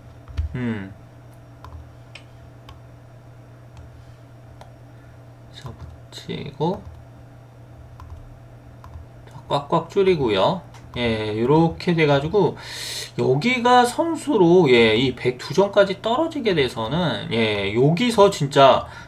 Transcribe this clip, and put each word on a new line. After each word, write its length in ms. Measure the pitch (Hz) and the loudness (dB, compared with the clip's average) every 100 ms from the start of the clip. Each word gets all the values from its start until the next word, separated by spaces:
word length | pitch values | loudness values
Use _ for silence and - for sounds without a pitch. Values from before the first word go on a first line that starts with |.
| - - - - - | -20 -20 -12 -8 -8
음. 380 | 127 123 107 98 101 - - - - - - - - - - - - - - - - - - - - - - - - - - - - - - - - - - - - - - - - - - - - - | -6 -6 -6 -10 -18 -20 -20 -20 -20 -20 -20 -20 -20 -20 -20 -20 -20 -20 -20 -20 -20 -20 -20 -20 -20 -20 -20 -20 -20 -20 -20 -20 -20 -20 -20 -20 -20 -20 -20 -20 -20 -20 -20 -20 -20 -20 -20 -20 -20 -20
자, 180 | - 131 - - - - | -20 -20 -18 -20 -20 -20
붙이고. 720 | - - - - - 156 202 - - - - - - - - - - - - - - - - - - - - - - - - - | -18 -12 -12 -12 -6 -6 -6 -12 -20 -20 -20 -20 -20 -20 -20 -20 -20 -20 -20 -20 -20 -20 -20 -20 -20 -20 -20 -20 -20 -20 -20 -20
자, 120 | - - | -18 -8
꽉꽉 400 | 139 - - - | -8 -2 -4 -2
줄이고요. 840 | 202 190 170 127 98 113 180 - - - 123 | 0 2 2 0 2 0 -2 -8 -20 -14 -6
예, 420 | 120 110 107 107 | -4 -2 -4 -2
요렇게 560 | 123 156 165 165 - | 2 2 2 0 -4
돼가지고 640 | 165 151 143 151 202 151 - - - - - - - | 0 2 0 0 0 0 -2 -14 -14 -12 -12 -10 -4
여기가 640 | 120 139 226 254 240 247 | 0 0 0 0 4 4
선수로, 840 | 247 - 330 320 - 233 170 180 156 | 4 0 -4 -4 -2 2 6 6 6
예, 240 | 120 113 110 | 6 4 2
이 180 | 131 | 0
백 240 | 120 123 - | -2 -4 -4
두 160 | - | -4
점까지 480 | 143 196 208 196 185 | 0 2 2 2 0
떨어지게 520 | 220 254 320 302 226 | -2 -2 -2 -4 -2
돼서는, 760 | 170 127 120 110 151 170 104 107 | 0 0 -2 -4 -2 -2 -4 -4
예, 420 | 113 110 104 98 | -2 0 -2 -2
여기서 560 | 110 139 170 240 208 202 | 2 2 2 2 4 4
진짜, 560 | - 143 143 135 110 - - | 2 0 6 6 6 -2 -14